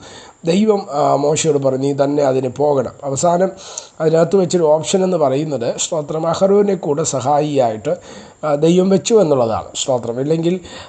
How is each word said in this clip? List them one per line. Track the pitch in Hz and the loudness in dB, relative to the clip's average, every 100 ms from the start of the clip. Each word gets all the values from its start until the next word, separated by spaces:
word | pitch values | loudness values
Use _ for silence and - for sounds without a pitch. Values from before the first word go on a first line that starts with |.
| - - - - | -16 -20 -20 -8
ദൈവം, | 165 185 220 202 - | -2 2 2 2 -2
ആ, | 143 139 139 | 0 2 2
മോശയോട് | 143 156 160 143 | 2 0 0 0
പറഞ്ഞു, | 135 131 | 0 0
"നീ | 139 139 | 0 0
തന്നെ | 139 147 | 0 0
അതിന് | 143 131 131 | 0 0 -2
പോകണം." | 113 147 139 117 - | -2 0 0 -2 -6
അവസാനം | 143 135 175 175 185 - - - - - | -8 -2 0 2 0 -4 -16 -16 -16 -4
അതിനകത്ത് | 160 160 165 202 | 0 2 2 2
വെച്ചൊരു | 180 180 | 0 2
ഓപ്ഷൻ | 160 156 135 190 | 2 2 0 0
എന്ന് | 185 180 | 0 0
പറയുന്നത്, | 143 131 156 135 117 - | 0 0 -2 -4 -4 -4
സ്തോത്രം, | - 165 147 160 165 | -4 -6 -4 -4 -4
അഹരോനെ | 165 185 202 202 | 0 2 4 2
കൂടെ | 185 170 147 | 0 -2 -2
സഹായിയായിട്ട്, | 156 135 123 147 151 139 120 110 117 175 - - - - | -2 -2 0 0 2 2 0 0 -4 -6 -8 -20 -20 -10
ആ, | 151 | -4
ദൈവം | 147 160 175 190 | 2 4 4 4
വെച്ചു | 190 - | 2 4
എന്നുള്ളതാണ്. | 226 165 139 117 101 - - | 4 4 2 2 -2 -6 -8
സ്തോത്രം. | - 127 117 120 | -2 -2 -2 -4
ഇല്ലെങ്കിൽ | 139 160 165 185 - - | -2 -2 -2 -4 -6 -18